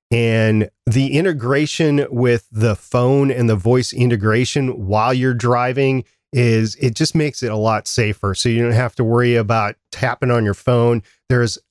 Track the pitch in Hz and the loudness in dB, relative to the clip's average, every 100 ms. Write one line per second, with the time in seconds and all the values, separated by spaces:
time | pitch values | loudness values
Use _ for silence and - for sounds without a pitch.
0 | _ 117 117 113 110 110 104 - - 120 | _ 0 2 2 2 2 0 -4 -2 0
1 | 135 139 185 151 117 135 151 - 156 143 | 0 0 0 -2 -2 0 -2 0 0 0
2 | 143 120 123 117 - 107 113 104 - 123 | 0 0 0 0 -2 -2 0 0 -2 0
3 | 123 139 139 127 120 107 101 127 120 - | 2 2 2 2 0 0 2 0 0 0
4 | 123 117 107 110 127 147 131 - 95 107 | 0 2 0 0 0 -2 -4 -4 -2 0
5 | 113 131 127 123 120 120 123 127 139 131 | 0 0 0 0 0 0 0 0 0 -2
6 | - _ _ 123 120 113 110 - 127 110 | -6 _ _ 0 2 2 0 -2 -4 -2
7 | 160 160 151 - 120 107 110 107 - - | -2 0 -2 -4 -6 -2 -2 -2 -4 -4
8 | 107 104 101 95 120 117 120 117 123 - | -4 -2 -4 -2 -2 0 0 0 -2 -2
9 | 113 117 123 120 107 113 104 - _ - | 0 2 2 0 0 -2 -2 -6 _ -6
10 | 127 120 127 120 107 98 - 123 120 120 | -6 -2 -2 0 0 -2 0 2 2 0
11 | - _ - 127 117 - _ | -4 _ -2 0 0 -4 _